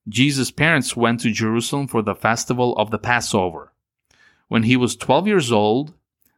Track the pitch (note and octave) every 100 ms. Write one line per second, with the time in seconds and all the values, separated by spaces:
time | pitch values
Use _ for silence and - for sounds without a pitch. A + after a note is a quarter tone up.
0 | - G#2 C#3+ C3+ B2 - D#3 D#3 - A#2+
1 | A#2 A#2 B2 G#2+ A2+ A#2 A#2 C#3+ C#3 A#2
2 | G#2 F#2+ A2 A2+ - B2 B2 G#2+ G#2+ A2
3 | - A#2+ - G#2+ F2+ D#2 D2 _ _ _
4 | _ _ _ _ _ A2+ A2+ B2+ B2 -
5 | - C3+ G3+ G3 B2 A2 G#2 A#2+ D3+ -
6 | _ _ _